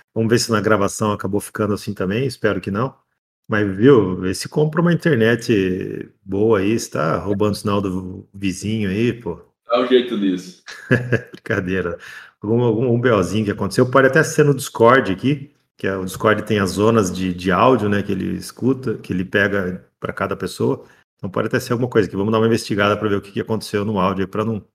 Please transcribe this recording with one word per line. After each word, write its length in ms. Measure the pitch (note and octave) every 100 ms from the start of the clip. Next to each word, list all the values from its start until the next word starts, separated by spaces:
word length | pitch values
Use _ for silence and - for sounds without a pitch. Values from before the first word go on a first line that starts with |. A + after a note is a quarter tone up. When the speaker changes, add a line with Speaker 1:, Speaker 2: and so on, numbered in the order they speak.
| _ A2+
Speaker 1:
Vamos 140 | A2
ver 100 | A#2
se 120 | -
na 100 | G#2+
gravação 500 | G2+ G#2 G2 - G#2+
acabou 280 | G2+ G2 G2
ficando 340 | - - G#2
assim 200 | G2 -
também. 320 | G2+ F#2 G#2+ C3+
Espero 360 | - G#2+ F#2
que 100 | G2
não. 240 | G2+ C3+ - _ _ _ _ -
Mas, 260 | G#2+ G#2 F#2+
viu, 400 | B2+ B2+ F#2+ F#2
vê 160 | F#2
se 140 | F#2+ -
compra 340 | D3+ D3+ D#3
uma 120 | E3+
internet 1160 | D#3+ F3 B2 A2 A#2 A#2+ G#2 F#2+ F#2 G2 - - _
boa 360 | F#2+ G2 A2 G#2
aí. 200 | G2 A2+
Você 120 | -
tá 260 | B2+ D#3 G#2+
roubando 360 | F2+ G2+ G#2+
o 40 | G#2
sinal 240 | G#2+ G2+
do 460 | G2 F#2 F#2 F#2+ -
vizinho 560 | G2 G2 F#2 G2+ A2 G2+
aí, 240 | G2 A#2+
pô. 280 | A#2+ - E2 - _ -
Speaker 2:
Dá 160 | A#2+
um 60 | B2+
jeito 300 | B2 A#2 G#2+
nisso. 460 | G2 F2 - - - - -
Speaker 1:
<laughs> 420 | B2 B2 A#2+ -
Brincadeira. 640 | - - G#2 F#2 F#2 F2 - - - - _
Algum, 220 | G#2 A#2
algum, 300 | A#2+ G#2+ B2+
um 80 | A#2
B 100 | B2+
O 120 | G#2
zinho 220 | F2 G#2+ G2+
que 60 |
aconteceu. 380 | - G2 - B2
Pode 180 | C3+ C3
até 160 | D3+
ser 220 | D#3 D#3 D3
no 100 | C3
Discord 560 | - - A#2 C3 G2+
aqui, 400 | F#2 B2+ C#3 - _ _ _
que 80 | G2+
é, 100 | F#2+
o 100 | F#2
Discord 380 | - A2 G#2+
tem 140 | - G#2+
as 140 | F#2+
zonas 400 | F#2 G#2+ A2+ F2+
de, 220 | F2+ F#2+
de 180 | F2+ F#2
áudio, 360 | F2+ B2 B2 G#2
né, 140 | G2+
que 100 | G2+
ele 240 | F#2+ F#2+ F2+
escuta, 600 | - - A#2 B2+ A#2+ -
que 180 | -
ele 100 | F#2
pega 640 | F#2 G#2 G2+ G2+ F2+ F#2 - _
pra 120 | -
cada 240 | - G2 F#2+
pessoa. 500 | F#2 - A#2+ C3+ - _ _ _
Então 120 | G2+
pode 180 | A2 G#2+
até 120 | B2+
ser 140 | -
alguma 160 | A#2 A#2+
coisa 180 | A2+ F2+
aqui. 80 | F#2+
Vamos 160 | G#2
dar 80 | A2
uma 80 | A2+
investigada 480 | A2+ - G2+ G2+ G#2
pra 140 | G#2+
ver 60 | G2
o 60 |
que, 100 | -
que 100 | A2+
aconteceu 420 | - A2 - G#2
no 160 | G2+ G2+
áudio 240 | F#2+ F#2+
aí, 40 | F#2
pra 180 | G#2 G#2+
não 180 | G#2+ -